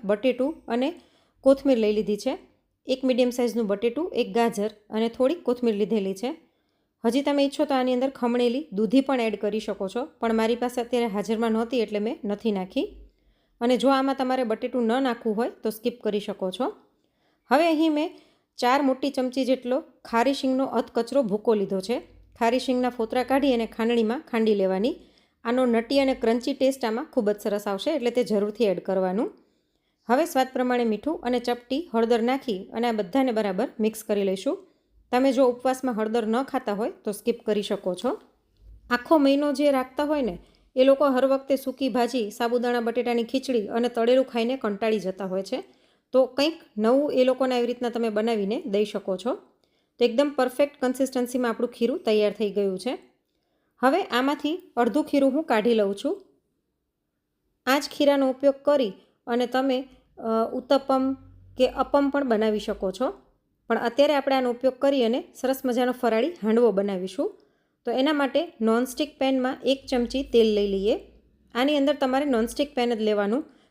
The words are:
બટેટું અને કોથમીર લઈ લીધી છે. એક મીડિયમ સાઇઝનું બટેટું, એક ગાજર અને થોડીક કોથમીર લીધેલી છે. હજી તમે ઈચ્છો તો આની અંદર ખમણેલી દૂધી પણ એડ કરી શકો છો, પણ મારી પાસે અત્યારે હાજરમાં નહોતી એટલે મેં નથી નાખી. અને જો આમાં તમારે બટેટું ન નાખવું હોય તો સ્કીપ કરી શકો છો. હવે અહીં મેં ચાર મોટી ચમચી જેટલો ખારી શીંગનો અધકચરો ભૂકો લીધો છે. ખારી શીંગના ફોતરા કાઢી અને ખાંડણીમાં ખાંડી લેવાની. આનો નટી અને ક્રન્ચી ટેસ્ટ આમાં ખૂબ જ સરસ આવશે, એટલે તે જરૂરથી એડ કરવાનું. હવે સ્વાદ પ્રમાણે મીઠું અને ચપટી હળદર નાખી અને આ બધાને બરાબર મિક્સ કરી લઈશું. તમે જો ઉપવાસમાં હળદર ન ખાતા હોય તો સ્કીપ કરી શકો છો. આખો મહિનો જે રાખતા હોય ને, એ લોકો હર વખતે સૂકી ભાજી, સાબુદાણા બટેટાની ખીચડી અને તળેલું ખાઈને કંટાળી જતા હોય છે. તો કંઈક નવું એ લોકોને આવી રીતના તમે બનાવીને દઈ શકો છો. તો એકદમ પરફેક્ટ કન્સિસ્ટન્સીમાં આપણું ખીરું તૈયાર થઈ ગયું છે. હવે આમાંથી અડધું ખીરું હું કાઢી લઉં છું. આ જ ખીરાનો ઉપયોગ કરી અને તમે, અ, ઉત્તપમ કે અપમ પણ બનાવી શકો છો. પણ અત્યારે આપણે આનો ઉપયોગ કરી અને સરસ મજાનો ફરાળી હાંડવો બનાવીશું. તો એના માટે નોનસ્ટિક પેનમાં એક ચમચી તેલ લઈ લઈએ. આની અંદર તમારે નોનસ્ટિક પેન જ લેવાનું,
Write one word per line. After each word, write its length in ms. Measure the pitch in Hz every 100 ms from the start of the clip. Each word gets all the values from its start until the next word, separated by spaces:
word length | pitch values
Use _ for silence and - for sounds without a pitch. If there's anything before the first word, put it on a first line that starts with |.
બટેટું 640 | 196 208 254 247 269 320 -
અને 260 | 233 277 349 _ _ _ _
કોથમીર 360 | 269 277 277 240
લઈ 160 | 214
લીધી 240 | 214 202 208
છે. 200 | 262 359 - _ _ _ -
એક 180 | 262
મીડિયમ 260 | 262 254 247
સાઇઝનું 380 | 240 240 220 208
બટેટું, 440 | 196 233 277 359
એક 200 | - 196
ગાજર 380 | 226 233 208 214 - -
અને 200 | 220 226
થોડીક 340 | 233 262 349
કોથમીર 320 | - 247 233 202
લીધેલી 380 | 202 220 190
છે. 220 | 190 240 330 _ _ _ _ _ _ 233
હજી 160 | 262
તમે 240 | 285 285 277
ઈચ્છો 200 | 285 302
તો 80 |
આની 200 | 262 254
અંદર 160 | 254 262
ખમણેલી 580 | - 240 247 240 254 311
દૂધી 280 | 196 214 269
પણ 200 | 269 262
એડ 180 | 226 208
કરી 200 | 208 214
શકો 280 | 214 202 190
છો, 180 | 240 302
પણ 280 | - 226
મારી 220 | 220 220 240
પાસે 260 | 247 247
અત્યારે 240 | 233 240 233
હાજરમાં 460 | 202 202 220 233
નહોતી 280 | 220 233 262
એટલે 200 | 262 208
મેં 180 | 214 320
નથી 280 | 202 208 226
નાખી. 600 | 196 185 262 415 - - _ _ _ _ -
અને 160 | 240 247
જો 120 | 262
આમાં 260 | 269 269 269
તમારે 280 | 254 262
બટેટું 400 | 233 220 240 247
ન 200 | 220 254
નાખવું 320 | 269 226 226 208
હોય 140 | 262
તો 200 | - 220
સ્કીપ 320 | 214 240 240
કરી 180 | 214 202
શકો 320 | 208 190 185
છો. 220 | 185 294 - _ _ _ _ _ _ -
હવે 160 | 262 339
અહીં 260 | 302 320
મેં 260 | 294 320 - _ _ _ -
ચાર 240 | 247 277
મોટી 280 | 277 262 277
ચમચી 360 | 277 254 262 247
જેટલો 380 | 262 247 269 - _ -
ખારી 280 | 233 247
શીંગનો 320 | 269 262 262 262
અધકચરો 580 | 214 247 240 233 269
ભૂકો 300 | 220 208 233
લીધો 260 | 214 196 190
છે. 200 | 190 262 - - _ -
ખારી 200 | 233 254
શીંગના 300 | 262 247 247
ફોતરા 340 | 247 220 254
કાઢી 300 | 247 269 277
અને 120 | 240 226
ખાંડણીમાં 540 | - 226 240 214 254
ખાંડી 360 | - 226 220 202
લેવાની. 400 | 185 190 240 359 - _ _ _
આનો 220 | 233 247 247
નટી 340 | 226 233 277
અને 140 | 269
ક્રન્ચી 400 | 262 226 240 247
ટેસ્ટ 320 | 269 262 262 226
આમાં 200 | 220 311
ખૂબ 260 | 262 208
જ 80 | 208
સરસ 280 | 220 202 208
આવશે, 240 | 196 294
એટલે 200 | 311 240
તે 120 | 247
જરૂરથી 400 | 190 208 208 214
એડ 160 | 214 175
કરવાનું. 520 | - 190 185 190 370 - _ _ _ _ _ _ -
હવે 160 | 254 330
સ્વાદ 220 | 262 254
પ્રમાણે 300 | 254 254 247
મીઠું 360 | 233 208 294 349
અને 200 | 240 247
ચપટી 500 | 247 240 - 269 349
હળદર 280 | 226 226 240
નાખી 420 | 233 269 262 185 -
અને 140 | 220 240
આ 40 |
બધાને 400 | 220 185 269 262
બરાબર 380 | 220 208 185 277 -
મિક્સ 240 | 220 220
કરી 200 | - 208
લઈશું. 440 | 196 190 277 392 - _ _ _ -
તમે 200 | 247 269
જો 160 | 262 254
ઉપવાસમાં 480 | 247 254 262 262 214
હળદર 320 | 214 233 214
ન 160 | 233
ખાતા 300 | 277 254 214
હોય 180 | 202 262
તો 200 | - 220
સ્કીપ 320 | 208 - 233
કરી 180 | - 208
શકો 320 | 202 202 185
છો. 280 | 180 247 415 _ _ _ _ - - -
આખો 280 | 240 - 320
મહિનો 340 | 277 277 294
જે 200 | 269 294
રાખતા 320 | 269 254 -
હોય 180 | 294 302
ને, 160 | 226 175 - _ _ 262
એ 80 |
લોકો 220 | 262 269 285
હર 200 | 254 262
વખતે 300 | 269 269 269
સૂકી 340 | 262 254 269
ભાજી, 420 | 240 240 254 208
સાબુદાણા 480 | - 233 240 240 240
બટેટાની 440 | 226 240 233 233
ખીચડી 440 | 233 269 262 240 202
અને 220 | 233 240
તળેલું 360 | 240 233 262 262
ખાઈને 320 | 240 233 269
કંટાળી 420 | 214 202 226 214
જતા 260 | 180 190 190
હોય 180 | 185
છે. 200 | 190 262 - _ _ _ _
તો 140 | 262 254
કંઈક 280 | 254 302 330 - 208
નવું 360 | 220 269 294
એ 100 | 254
લોકોને 320 | 254 254 262 247
આવી 100 | 240
રીતના 240 | 240 240
તમે 200 | 226 233
બનાવીને 520 | 214 226 220 196 262 311
દઈ 200 | 202 208
શકો 320 | 196 - 185
છો. 180 | 240 370 _ _ _ _ _ -
તો 60 | 240
એકદમ 240 | 226 294
પરફેક્ટ 520 | 277 254 254 285 -
કન્સિસ્ટન્સીમાં 680 | 254 254 262 254 247 254 247
આપણું 200 | 240 233
ખીરું 300 | - 233 339
તૈયાર 320 | - 214 208
થઈ 200 | 208 208
ગયું 280 | 190 196 185
છે. 180 | 247 339 - _ _ _ _ _ _ -
હવે 240 | 254 339
આમાંથી 720 | 349 240 269 294 294 359 - 247
અડધું 260 | 240 302
ખીરું 300 | 302 285 269
હું 100 | 277
કાઢી 300 | 320 220 240
લઉં 220 | 220 196 202
છું. 260 | 277 392 - _ _ _ _ _ _ _ _ _ _ _ _ _ 254
આ 140 | 285
જ 100 | 285
ખીરાનો 380 | - 277 277 269
ઉપયોગ 260 | 262 277 277
કરી 380 | 294 285 214 - _ _ -
અને 200 | 240 240
તમે, 400 | 262 269 254 277 - _ -
અ, 320 | 226 226 226
ઉત્તપમ 600 | 254 - 277 277 262 262 269 - - - -
કે 100 | 254
અપમ 420 | - 240 285 277
પણ 180 | 285 269
બનાવી 320 | 208 220 214
શકો 320 | 214 196 190
છો. 220 | 185 269 - _ _ _ _ -
પણ 100 | 226
અત્યારે 380 | 233 233 294 285
આપણે 200 | 269 269
આનો 140 | 247
ઉપયોગ 240 | 240 262 254
કરી 240 | 277 285
અને 200 | 226 262 349 -
સરસ 260 | 254 269 254
મજાનો 260 | 240 247
ફરાળી 380 | 247 233 220 269
હાંડવો 420 | - 214 226 240
બનાવીશું. 680 | 196 202 185 185 - 381 - _ _ _ _ 240
તો 60 |
એના 220 | 247 285
માટે 400 | 294 269 277 330 -
નોનસ્ટિક 560 | 226 226 254 - 302 -
પેનમાં 400 | 269 262 254 254
એક 220 | 247 269 -
ચમચી 380 | 254 240 262
તેલ 240 | 277 233 220
લઈ 200 | 208 202
લઈએ. 320 | 196 202 349 - _ _ _ _
આની 240 | 233 277 294
અંદર 160 | 277
તમારે 320 | 285 262 262 294
નોનસ્ટિક 500 | 233 226 - 285 247
પેન 200 | 240 226
જ 60 |
લેવાનું, 440 | 214 208 202 247 - _ _